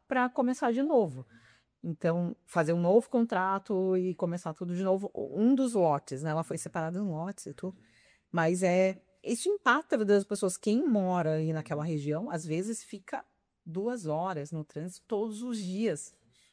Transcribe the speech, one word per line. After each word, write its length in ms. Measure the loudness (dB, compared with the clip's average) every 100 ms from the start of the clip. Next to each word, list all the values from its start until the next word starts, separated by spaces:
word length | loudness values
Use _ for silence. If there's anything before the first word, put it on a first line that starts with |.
| -4
pra 200 | 0 0
começar 440 | 0 0 2 0
de 100 | 2
novo. 420 | 4 4 2 -2 -14 -20 _ _ _ _
Então, 520 | -8 -2 0 0 -2 -6 -4
fazer 260 | 0 2
um 80 | 2
novo 260 | 6 4 4
contrato 840 | 0 2 0 0 -2 -2 -2 0 0
e 200 | 0 -2
começar 400 | -4 -4 -8 -8
tudo 200 | -6 -2
de 60 |
novo, 280 | 0 0 -2
um 400 | -8 -6 2 4
dos 220 | 4 2 4
lotes, 480 | 4 2 -2 -6
né? 80 | -2
Ela 120 | -2
foi 140 | -2 -6
separada 400 | -6 -6 -4 -4
em 100 | -4
lotes 380 | -4 -6 -10 -12
e 80 |
tudo. 240 | -10 -10 -10 _ _ _ _ _
Mas 320 | 0 2 4
é, 380 | 4 4 4 0 _ _
isso 240 | -4 -2 0
impacta 480 | 0 4 2 2 0
a 40 |
vida 140 | 4
das 120 | 4 2
pessoas. 320 | -2 -2 -2
Quem 280 | 0 2 4
mora 500 | 2 2 2 2 0
ali 180 | 0
naquela 320 | -2 -4 -4 -2
região, 440 | -2 -2 -4 -4
às 160 | -6 -4
vezes 380 | -4 -4 -6
fica 400 | -10 -16 -10 -10 -10 _ _ _ -10
duas 420 | -4 -4 -4 -4
horas 440 | -2 -2 -4 -6
no 140 | -8 -8
trânsito 400 | -10 -10 -12 -4
todos 340 | -2 -2 -6
os 160 | -6 -6
dias. 560 | -4 -2 -2 -2 -8 _ _ _ _